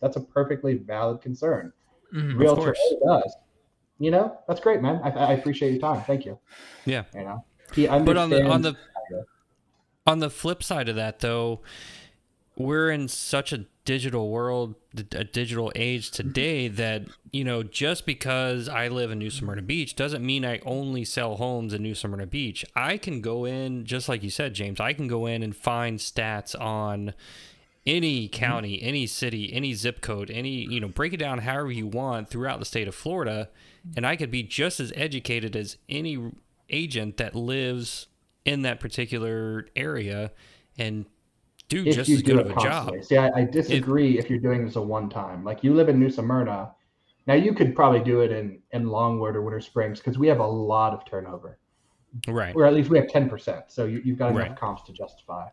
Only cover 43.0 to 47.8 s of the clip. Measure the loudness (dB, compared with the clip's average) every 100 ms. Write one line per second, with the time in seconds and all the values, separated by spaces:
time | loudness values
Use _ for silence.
43 | 4 6 6 4 2 2 2 2 4 4
44 | 6 4 2 0 2 2 0 -2 -2 -2
45 | -4 -6 -8 -8 -8 2 6 8 8 8
46 | 6 4 0 2 0 -2 -6 -14 _ _
47 | _ _ 4 6 6 4 4 6